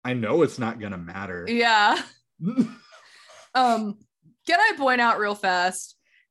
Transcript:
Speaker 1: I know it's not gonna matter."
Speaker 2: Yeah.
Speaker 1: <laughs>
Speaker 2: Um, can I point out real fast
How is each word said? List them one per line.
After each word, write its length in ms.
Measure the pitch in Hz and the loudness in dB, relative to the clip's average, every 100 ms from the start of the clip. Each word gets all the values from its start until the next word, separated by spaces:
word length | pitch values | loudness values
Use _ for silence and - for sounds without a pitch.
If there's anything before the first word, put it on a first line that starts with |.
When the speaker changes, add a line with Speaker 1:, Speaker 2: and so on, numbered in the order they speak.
Speaker 1:
I 100 | 123 | -6
know 280 | 127 107 156 | -4 0 2
it's 160 | 143 - | 0 0
not 220 | 113 113 | -6 -6
gonna 180 | 104 92 | -8 -10
matter." 480 | 85 95 98 90 87 | -10 -10 -10 -8 -4
Speaker 2:
Yeah. 540 | 233 233 214 208 339 - _ _ - | 0 2 4 4 0 -4 _ _ -8
Speaker 1:
<laughs> 80 | 165 269 - - _ - - - - - - | -4 -2 -2 -6 _ -20 -20 -20 -20 -20 -4
Speaker 2:
Um, 460 | 262 247 226 214 202 _ _ _ _ - | 0 2 2 -2 -8 _ _ _ _ -2
can 120 | 349 | 2
I 140 | 440 403 | 2 2
point 260 | 269 247 | 2 4
out 180 | 233 190 | 2 2
real 160 | 208 202 | -2 -2
fast 600 | 190 180 180 185 - _ _ _ _ | 0 0 0 -2 -10 _ _ _ _